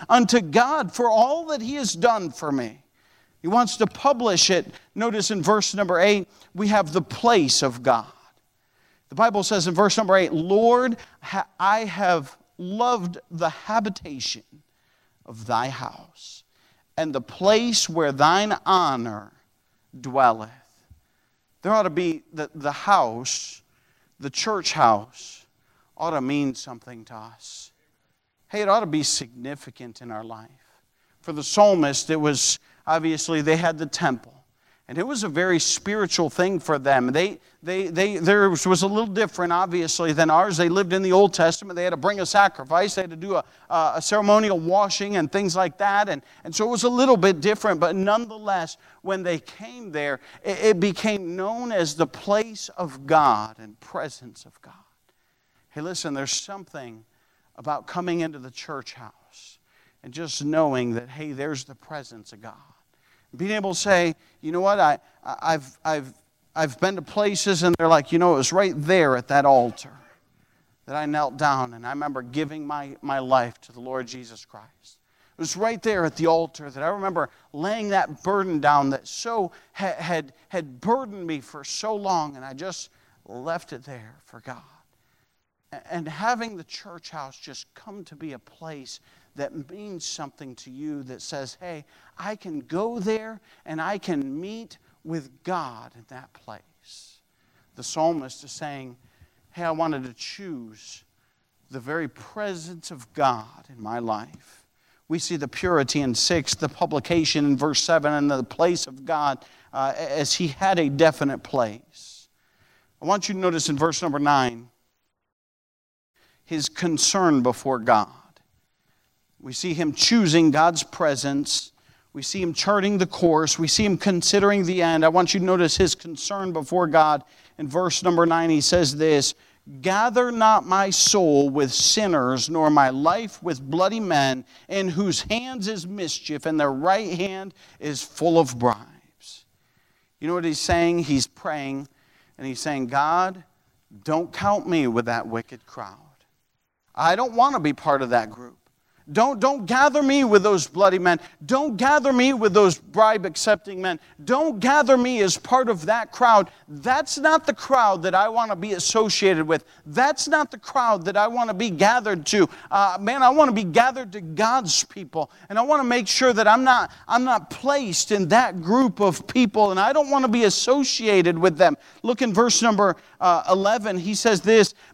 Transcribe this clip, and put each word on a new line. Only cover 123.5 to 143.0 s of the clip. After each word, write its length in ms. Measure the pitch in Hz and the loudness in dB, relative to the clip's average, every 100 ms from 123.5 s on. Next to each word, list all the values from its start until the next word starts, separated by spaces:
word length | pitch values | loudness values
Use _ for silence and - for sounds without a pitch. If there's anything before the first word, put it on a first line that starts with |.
| - | -2
We 100 | 156 | 0
see 160 | - | 0
him 140 | 208 170 | 2 0
considering 680 | 202 175 - 202 202 202 | 0 0 2 4 4 2
the 160 | 170 185 | 0 0
end. 240 | 165 160 | 2 4
I 40 | 160 | 4
want 260 | 175 175 | 4 2
you 60 | 196 | 0
to 40 | |
notice 320 | 185 185 165 - | 2 2 2 2
his 180 | 180 | 0
concern 600 | - 170 151 - 196 190 | 0 -10 -12 -8 -6 -6
before 320 | 160 139 180 170 | -6 -4 -2 2
God. 380 | 160 156 143 - _ _ - | 4 4 2 -4 _ _ -12
In 100 | 147 | -6
verse 340 | 165 180 - | -2 -2 -2
number 220 | 180 170 | 0 2
nine, 240 | 165 165 165 | 2 2 2
he 140 | 156 | 0
says 340 | - 175 143 147 | 2 2 2 0
this, 380 | 156 143 131 - _ _ - 135 | 2 2 0 -6 _ _ -20 -8
"Gather 500 | 180 202 233 226 247 | -2 0 0 0 0
not 320 | 233 220 214 | 2 4 4
my 240 | 190 190 196 | 2 0 2
soul 640 | - - 208 165 143 143 | 2 2 4 4 4 2
with 240 | 143 135 | 0 -2
sinners, 720 | - - 220 202 156 127 131 147 | 0 0 2 0 0 0 -2 -2
nor 220 | 165 156 | 0 4
my 180 | 147 131 | 6 4
life 540 | 131 156 214 220 - | 2 0 0 -4 -10
with 180 | 170 131 | -8 -8
bloody 400 | 135 165 190 226 | -4 0 0 0
men, 460 | 196 147 135 131 - - - | -2 0 0 -2 -8 -20 -8
in 220 | 196 185 | -4 -2
whose 320 | 170 196 - | -2 -2 -4
hands 480 | - 226 254 254 196 | -4 -6 -6 -8 -8
is 180 | 202 175 | -8 -10
mischief, 600 | 202 160 - - 147 165 | -8 -8 -8 -8 -8 -4
and 120 | 156 | 0
their 140 | 143 | 0
right 400 | 135 175 202 202 | 0 0 0 -2
hand 400 | 175 196 190 196 - _ - | -6 -6 -8 -14 -18 _ -12
is 240 | 151 135 | -10 -10
full 360 | - - 165 165 | -12 -4 2 4
of 200 | 131 123 | 2 0
bribes." 840 | 123 107 - _ _ _ - - _ _ _ _ _ _ _ _ | 0 -2 -8 _ _ _ -20 -20 _ _ _ _ _ _ _ _
You 80 | 151 | -6
know 60 | |
what 100 | 180 165 | -4 -4
he's 120 | 151 | -4
saying? 420 | - 170 170 170 | 0 2 2 0
He's 260 | 143 135 - | 0 0 -2
praying, 600 | _ 175 151 139 135 139 _ _ _ _ - | _ -8 -6 -6 -8 -12 _ _ _ _ -14
and 80 | 135 | -12
he's 140 | 123 | -8
saying, 260 | 156 139 120 | -6 -6 -4
"God, 580 | 139 | -2